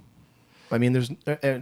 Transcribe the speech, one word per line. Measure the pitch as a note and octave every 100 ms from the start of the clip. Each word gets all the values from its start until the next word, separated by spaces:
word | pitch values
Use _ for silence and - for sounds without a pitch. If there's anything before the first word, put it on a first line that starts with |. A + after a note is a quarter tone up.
| - - - _ _ _ -
I | A#2
mean, | B2
there's, | B2+ A#2+ C3+ -
uh, | D3
uh, | C#3 C3